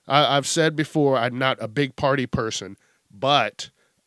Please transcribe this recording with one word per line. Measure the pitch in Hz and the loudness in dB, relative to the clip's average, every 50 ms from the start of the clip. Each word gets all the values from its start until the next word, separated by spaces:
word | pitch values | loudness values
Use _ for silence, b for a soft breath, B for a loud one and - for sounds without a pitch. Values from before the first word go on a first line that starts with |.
| _ - | _ 0
I, | 131 143 147 120 139 143 | 2 2 4 4 2 0
I've | 131 - | 0 0
said | - 165 156 160 156 | 0 2 2 2 0
before, | 147 156 - - 160 147 139 135 120 | -2 -4 -2 0 2 2 2 2 2
I'm | 117 123 120 123 | 0 -2 -2 0
not | 131 131 127 - | 0 0 0 -2
a | 113 110 | -6 -6
big | 107 151 143 131 - | -2 -2 -2 -2 -4
party | - - 139 135 139 123 | -2 0 0 0 0 -2
person, | 120 - 131 117 113 - - 101 95 101 - _ _ _ _ _ _ | -2 -2 -2 -2 -4 -6 -8 -10 -12 -14 -18 _ _ _ _ _ _
but | - 101 131 135 147 135 113 107 - - - - _ _ _ _ _ _ _ | -10 -4 0 2 2 2 2 0 -4 -10 -16 -18 _ _ _ _ _ _ _